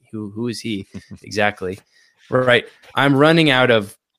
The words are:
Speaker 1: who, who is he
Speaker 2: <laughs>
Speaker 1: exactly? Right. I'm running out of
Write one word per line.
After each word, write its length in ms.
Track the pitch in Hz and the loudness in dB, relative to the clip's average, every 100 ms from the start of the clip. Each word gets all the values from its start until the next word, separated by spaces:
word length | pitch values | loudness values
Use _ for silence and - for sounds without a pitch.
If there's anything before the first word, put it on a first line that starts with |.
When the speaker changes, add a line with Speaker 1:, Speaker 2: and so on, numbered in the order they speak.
| _ | _
Speaker 1:
who, 200 | 110 104 | -14 -12
who 180 | 107 120 | -10 -10
is 120 | 107 | -8
he 260 | 117 101 98 | -8 -8 -10
Speaker 2:
<laughs> 300 | 98 - - | -18 -20 -20
Speaker 1:
exactly? 560 | - 98 104 101 92 98 _ _ _ _ - | -10 -4 -2 -4 -10 -12 _ _ _ _ -4
Right. 400 | 127 127 120 - - - - | -2 2 2 0 -12 -8 0
I'm 200 | 143 135 | 2 4
running 320 | 151 165 151 | 4 4 2
out 220 | 127 123 | 2 2
of 260 | 113 101 - _ | 2 -2 -12 _